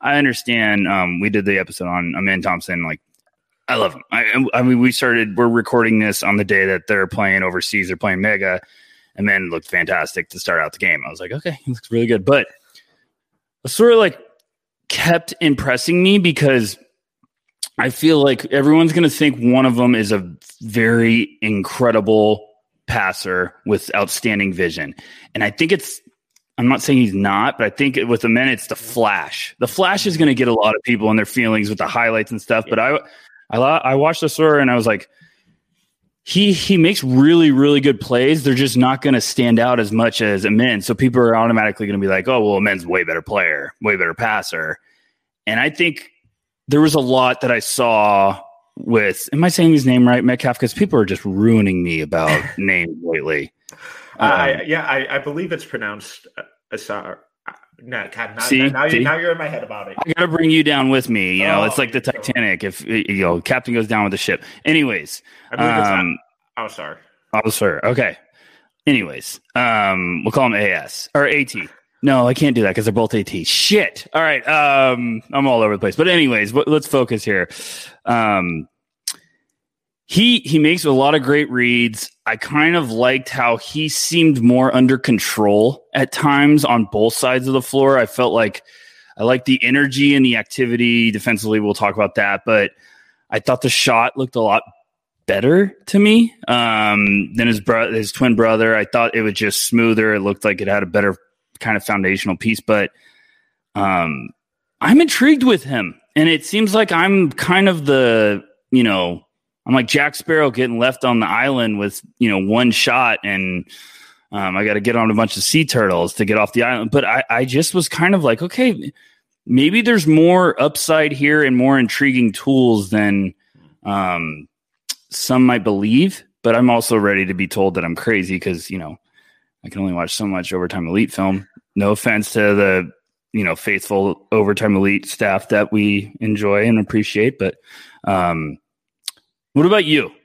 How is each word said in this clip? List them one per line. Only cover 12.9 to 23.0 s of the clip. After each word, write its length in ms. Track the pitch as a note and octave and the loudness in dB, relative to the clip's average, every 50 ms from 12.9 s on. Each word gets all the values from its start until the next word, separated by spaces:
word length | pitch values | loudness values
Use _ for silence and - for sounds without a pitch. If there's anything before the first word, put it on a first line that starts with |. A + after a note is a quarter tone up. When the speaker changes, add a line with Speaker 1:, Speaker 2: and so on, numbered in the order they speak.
| _ _ _ _ _ _ _ _ _ _ _ _ _ _ _ | _ _ _ _ _ _ _ _ _ _ _ _ _ _ _
Speaker 1:
it 20 | C3 | -10
sort 240 | - - A3 A#3+ | 0 4 6 6
of, 80 | A#3 A3+ | 6 6
like, 180 | G#3+ F3+ - - - _ _ _ _ _ _ _ _ _ _ _ _ _ | 4 2 0 -6 -20 _ _ _ _ _ _ _ _ _ _ _ _ _
kept 460 | - - - E3 E3+ E3+ E3+ - - - | -6 -4 0 2 0 0 0 -6 -10 -2
impressing 600 | E3+ D#3 C#3+ B2 A#2 C3+ B2+ B2 - D#3+ E3+ F3+ | 0 0 0 0 0 -2 -2 -2 -2 0 0 2
me 160 | F3+ F#3+ G3+ G#3 | 4 4 4 4
because 600 | F3+ F3 D3 - D3 C#3+ C3+ B2 A2 G#2 - _ _ _ _ _ _ _ _ _ _ _ _ _ _ _ _ _ - - _ - | 4 2 0 2 2 2 4 2 0 -2 -6 _ _ _ _ _ _ _ _ _ _ _ _ _ _ _ _ _ -16 -14 _ -4
I 120 | A#2+ C3 | -4 -4
feel 340 | B2 - - D#3 D#3+ D3+ C#3 | -4 0 2 4 4 6 4
like 220 | C#3 C3 A2+ - | 2 2 0 -4
everyone's 480 | - - C#3 C#3 D3 D3+ D#3+ E3 E3 D#3 | -2 -2 2 4 4 4 6 4 4 2
gonna 160 | F3 E3+ D3+ | 2 2 2
think 280 | C3 - D#3 D3 B2 A#2+ | 2 2 0 0 0 2
one 280 | A#2 A#2+ B2 C3 C3 | 0 2 4 4 4
of 100 | C3 A#2+ | 2 2
them 180 | A#2 B2 B2 B2 | 2 2 2 2
is 200 | A2 G#2+ G2 G#2+ | 2 0 0 -2
a 200 | G2+ F#2 F2 D#2+ - _ - - _ | -2 -2 -6 -16 -18 _ -20 -20 _
very 760 | A2+ A2+ G#2 A#2+ A2+ A2+ A#2 A#2 A#2 A#2 A2+ A#2 G#2 - - _ | -16 -6 -2 0 2 2 2 2 4 4 2 2 0 -2 -8 _
incredible 1040 | - G#2+ G#2+ G2+ F#2 - - - C3 A#2+ A2 A2 G#2 G2 A2 G#2+ G#2 G#2+ G#2+ G#2 - - _ _ _ _ _ _ _ - | -6 -4 -4 -4 -4 -6 -4 0 0 2 2 2 2 4 4 4 4 4 2 0 -4 -20 _ _ _ _ _ _ _ -4
passer 680 | A#2+ A#2 | -2 -2